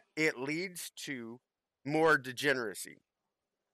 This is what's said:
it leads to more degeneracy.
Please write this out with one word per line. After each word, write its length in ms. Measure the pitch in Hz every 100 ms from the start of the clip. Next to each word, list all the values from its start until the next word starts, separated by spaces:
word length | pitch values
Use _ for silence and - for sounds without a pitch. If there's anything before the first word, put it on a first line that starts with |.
| - -
it 200 | 156 120
leads 520 | 139 156 190 170 - - -
to 340 | 131 113 123 _ _ _ _ 139
more 320 | 156 160 151
degeneracy. 800 | 131 120 143 131 110 90 - - _ _ _ _ _ _ _